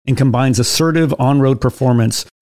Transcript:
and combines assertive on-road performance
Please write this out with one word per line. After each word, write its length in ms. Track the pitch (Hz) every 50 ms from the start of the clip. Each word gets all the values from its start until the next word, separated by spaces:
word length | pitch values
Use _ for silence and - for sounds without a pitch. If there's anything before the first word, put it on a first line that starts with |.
| _
and 100 | - 131
combines 440 | - 139 135 113 120 135 131 120 113
assertive 560 | 120 - - - 160 165 156 165 160 139 -
on-road 420 | - 123 131 143 143 139 131 131 110
performance 680 | - 127 - - 135 127 123 117 113 110 - - - - _ _